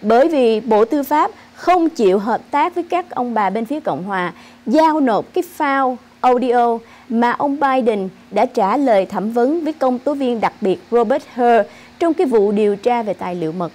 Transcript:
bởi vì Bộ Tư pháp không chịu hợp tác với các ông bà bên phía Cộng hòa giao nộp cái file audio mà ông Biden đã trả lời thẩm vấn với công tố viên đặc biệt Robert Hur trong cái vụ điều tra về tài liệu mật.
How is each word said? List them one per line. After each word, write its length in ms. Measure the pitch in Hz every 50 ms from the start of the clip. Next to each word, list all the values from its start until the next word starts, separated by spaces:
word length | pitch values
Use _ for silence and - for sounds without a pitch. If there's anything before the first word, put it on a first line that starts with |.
| -
bởi 260 | 208 226 240 277 330
vì 320 | 320 285 254 233 220 214
Bộ 240 | 226 262 220 208 220
Tư 180 | 226 - 294 277
pháp 280 | - 294 294 339 415 - - - - _
không 340 | - - - 359 370 330 320
chịu 300 | - - 240 190 180 208
hợp 220 | 196 226 226 185 - -
tác 240 | - 285 302 359 359
với 100 | 359 330
các 260 | 339 370 349 370 -
ông 240 | - - 247 247 233
bà 160 | 220 208 190
bên 140 | 190 226 233
phía 160 | 214 285 311
Cộng 240 | 302 202 160 165 175
hòa 280 | 202 196 185 180 175 - - - - - - _
giao 340 | - 214 311 311 320 302 311
nộp 340 | 285 262 214 185 - - -
cái 100 | 370 349 - - -
file 380 | 311 285 269 269 269 254 254 233 - - - _
audio 580 | - 254 254 247 233 254 240 247 240 240 233 233 233 - - - - -
mà 220 | 247 226 233 240
ông 260 | 240 - - 294 277 285
Biden 480 | 285 277 262 262 247 233 226 208 190 190 - - - -
đã 160 | - 202 233
trả 300 | 262 - 254 208 190 208
lời 300 | 285 285 262 226 196 190
thẩm 260 | 180 196 202 180 214 226
vấn 320 | 240 240 254 302 349 320
với 80 | 285 311
công 260 | - - 262 254 240
tố 160 | - - 302
viên 260 | 277 277 247 240 226
đặc 120 | 202 180 - -
biệt 200 | - 190 185 175 - -
Robert 340 | 233 240 240 208 262 302 285 - -
Hur 320 | 240 254 240 240 226 208 - - - - - - -
trong 160 | - 339 320
cái 120 | - 370
vụ 260 | 277 247 226 196 208 214
điều 240 | 208 220 208 202
tra 260 | 202 202 240 240 240 233
về 120 | 214 185
tài 200 | - 190 185 180
liệu 180 | 180 170 160 160
mật. 200 | 185 180 160 -